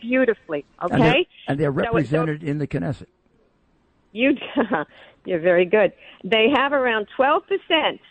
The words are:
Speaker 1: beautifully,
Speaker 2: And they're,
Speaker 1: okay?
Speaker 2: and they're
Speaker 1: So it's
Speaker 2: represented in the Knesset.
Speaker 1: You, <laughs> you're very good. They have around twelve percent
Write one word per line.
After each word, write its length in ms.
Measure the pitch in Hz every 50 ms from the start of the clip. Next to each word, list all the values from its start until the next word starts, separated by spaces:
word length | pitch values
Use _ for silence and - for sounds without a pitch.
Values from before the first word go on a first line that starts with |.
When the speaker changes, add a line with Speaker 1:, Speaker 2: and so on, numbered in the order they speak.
Speaker 1:
beautifully, 640 | 226 233 254 262 262 233 202 - _ - 156 143 - _ _ -
Speaker 2:
And 120 | - 175
they're, 180 | - 139 240 -
Speaker 1:
okay? 180 | - 320 359 - _ - - -
Speaker 2:
and 120 | 139 143
they're 120 | 156 143
Speaker 1:
So 60 | 131 160
it's 60 | 202
Speaker 2:
represented 560 | 233 226 175 139 117 151 160 165 160 147 151
in 160 | 165 147 147 151
the 80 | 143
Knesset. 400 | - - 143 165 160 131 - - - _ _ _ _ _ _ _ _ _ _ _ _ _ _ _ _ _ _ _ _
Speaker 1:
You, 240 | - 214 254 277 285 - - - - 262 240 196 247 156
<laughs> 440 | 147 - - - - - _ _ -
you're 160 | 190 185 160
very 260 | 160 180 175 175 185
good. 260 | 170 208 214 196 - - _ - - - - -
They 240 | 185 226 220 220 226 294
have 180 | 240 269 277
around 360 | 294 277 254 247 226 220 208 - -
twelve 260 | - 262 277 311 330 -
percent 540 | - 392 381 - - 339 311 262 190 - - _ _